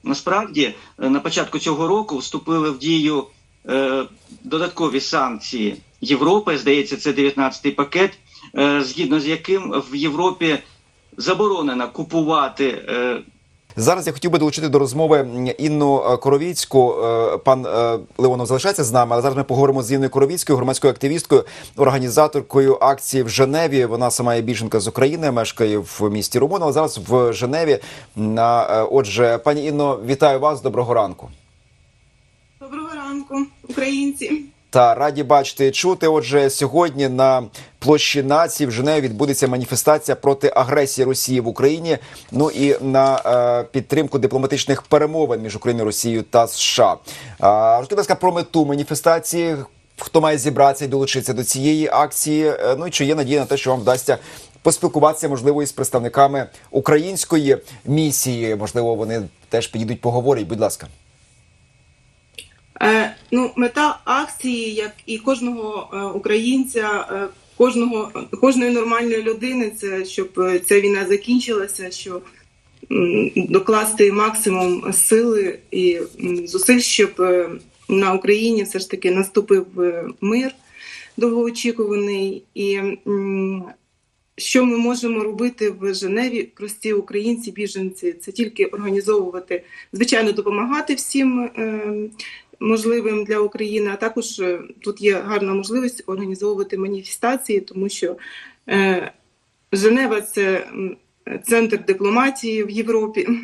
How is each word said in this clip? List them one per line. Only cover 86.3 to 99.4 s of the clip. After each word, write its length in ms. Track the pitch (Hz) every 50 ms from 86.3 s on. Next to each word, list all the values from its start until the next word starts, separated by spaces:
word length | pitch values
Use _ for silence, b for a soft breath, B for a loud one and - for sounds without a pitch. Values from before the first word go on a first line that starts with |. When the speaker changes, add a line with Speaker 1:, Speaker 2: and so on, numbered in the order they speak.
| 233 226 -
Speaker 3:
прості 500 | - _ _ 202 208 208 - - 214 214
українці, 580 | 202 208 - - 202 208 233 240 233 - 208
біженці? 640 | 180 190 208 196 - 196 190 190 185 - - 175 165
Це 200 | 170 - - 190
тільки 320 | - 240 214 - - 196
організовувати, 1000 | - - 202 208 202 196 202 196 208 214 208 190 180 175 180 180 _ 180 175 B B B B B B B
звичайно, 400 | 196 233 240 - 226 220 214 202
допомагати 640 | 214 196 202 202 202 220 240 277 302 311 - 294
всім, 460 | 254 - - - 277 269 262 247 247
е, 400 | 240 233 - - 226 220 214 214 214 208 208 208 214 214 - B B B B B B B - _
можливим 640 | - 214 226 220 214 226 233 240 202 214 214 214 208
для 140 | 208 214 214
України, 520 | 208 208 - 214 220 208 208 214 208 202 196
а 40 |
також, 440 | 202 220 226 226 247 220 - - -
е, 180 | 185 180 175 170 156 - - _
тут 200 | - 208 202 202
є 140 | 196 208 196 180 -
гарна 280 | 202 214 208 196 190 190
можливість 480 | 196 196 190 226 254 254 240 240 - -
організовувати 720 | - 190 190 202 190 190 185 202 214 208 196 196 196 - 190
маніфестації, 800 | 190 196 202 196 190 - - - - 233 262 262 - - 214 196
тому 280 | 190 - - 190 190 202
що, 280 | - - - 170 175 B B B B B B B B B _ -
е, 440 | 196 196 196 190 190 180 - - - _ _ _ _ _